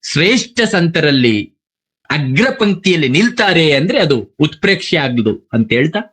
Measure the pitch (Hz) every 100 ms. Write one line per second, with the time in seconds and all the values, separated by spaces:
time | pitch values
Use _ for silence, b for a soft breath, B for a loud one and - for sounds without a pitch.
0 | - 143 175 247 - - 226 190 170 170
1 | 151 139 120 107 101 _ _ _ _ _
2 | _ 143 135 135 247 262 214 190 190 170
3 | 139 135 233 240 208 170 160 139 165 247
4 | 175 131 101 _ 151 - 190 190 - 170
5 | 139 120 110 101 _ 117 110 120 151 208
6 | 226